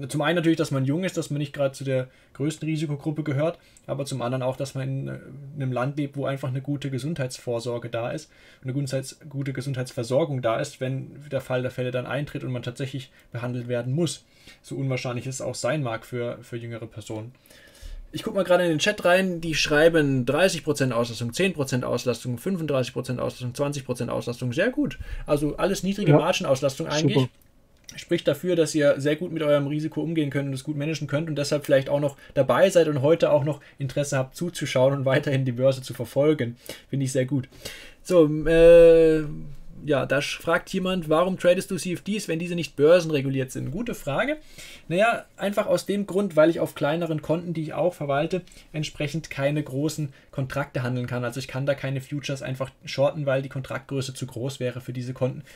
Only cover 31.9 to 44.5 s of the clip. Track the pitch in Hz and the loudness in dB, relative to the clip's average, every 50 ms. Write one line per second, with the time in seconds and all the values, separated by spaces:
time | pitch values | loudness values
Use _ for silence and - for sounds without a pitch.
31.9 | 143 143 147 143 - - - - - 143 135 135 123 139 180 196 185 175 160 156 | 0 0 0 -2 -4 -6 -14 -4 0 0 2 4 6 6 6 6 6 6 4 4
32.9 | 147 143 127 147 170 165 175 151 147 147 135 156 143 - - - - _ 139 135 | 2 2 4 4 4 4 4 4 4 4 2 0 -2 -4 -8 -16 -12 _ -8 -4
33.9 | - 147 143 - 143 131 131 131 - - 170 175 - - 151 131 - 127 127 135 | -2 -2 -2 0 -2 -2 -2 -4 -6 -6 -6 -6 -6 -6 -6 -2 2 4 4 4
34.9 | 139 139 131 135 131 - 143 151 135 135 131 131 120 120 127 135 131 127 127 - | 4 2 2 2 2 2 2 2 0 2 0 0 0 4 4 4 4 2 -2 -10
35.9 | - - 120 - - 135 143 156 156 143 127 117 117 - - - - - - - | -8 -8 -8 -4 0 4 4 4 4 4 0 -4 -4 -10 -14 -16 -16 -16 -10 -6
36.9 | - 135 135 127 131 131 131 127 147 131 123 - - - - - - - - - | -4 -2 -2 0 0 0 0 2 0 -2 -2 -4 -10 -16 -16 -16 -16 -16 -18 -20
37.9 | - - - - 180 175 156 151 151 156 151 156 165 165 165 170 170 170 165 165 | -20 -18 -4 4 6 6 6 6 4 0 2 4 6 8 10 12 12 12 12 12
38.9 | 165 165 165 160 156 156 156 147 156 160 160 151 143 - - - - - - 143 | 10 10 8 6 6 4 0 -4 -8 -10 -10 -12 -14 -14 -14 -16 -16 -12 -2 0
39.9 | 147 127 127 127 135 139 139 - - - - 165 170 175 - - - 190 185 185 | 0 0 2 2 0 0 0 -2 -6 -6 -2 0 0 0 0 -2 -4 -2 -2 -2
40.9 | 190 190 156 151 156 160 180 185 185 175 - 175 180 190 180 - 196 165 - 180 | -2 -2 0 2 2 2 4 2 0 2 4 4 4 4 2 -4 -6 -6 -4 -6
41.9 | 170 143 - - 208 214 202 - 165 165 175 175 175 170 147 - - - 139 156 | -6 -6 -4 -4 -4 -4 -4 -4 -4 -4 -4 -4 -4 -6 -6 -6 0 4 6 8
42.9 | 175 185 160 160 156 139 131 139 135 135 131 127 - 127 123 123 135 196 240 233 | 8 8 6 4 0 0 0 0 -2 -2 -4 -4 -6 -8 -8 -6 -6 -6 -6 -6
43.9 | 185 - - 143 135 170 226 277 302 311 - - | -8 -8 -6 -4 -2 -2 -2 -2 -4 -6 -8 -16